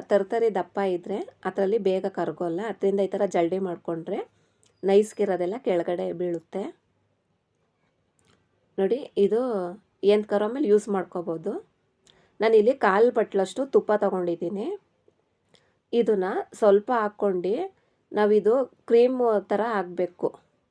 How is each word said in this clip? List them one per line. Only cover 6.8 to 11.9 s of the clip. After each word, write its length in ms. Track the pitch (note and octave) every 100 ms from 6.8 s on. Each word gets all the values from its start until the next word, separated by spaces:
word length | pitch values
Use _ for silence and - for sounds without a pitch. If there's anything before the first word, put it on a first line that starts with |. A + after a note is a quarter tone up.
| _ _ _ _ _ _ _ _ _ _ _ _ _ _ _ _ _ _ _ -
ನೋಡಿ, 180 | G3 A#3+ - - G3+
ಇದು 160 | G#3+ B3+ G#3 F3+ F3+ _ _ G3
ಏನು 140 | G#3+ G#3+
ಕರೋ 140 | G3+ G#3+
ಮೇಲೆ 160 | B3+ C#4+
ಯೂಸ್ 140 | G#3 G#3 G3
ಮಾಡ್ಕೋಬೋದು. 560 | F3 F3+ E3+ D#3+ F3 D#4 - _ _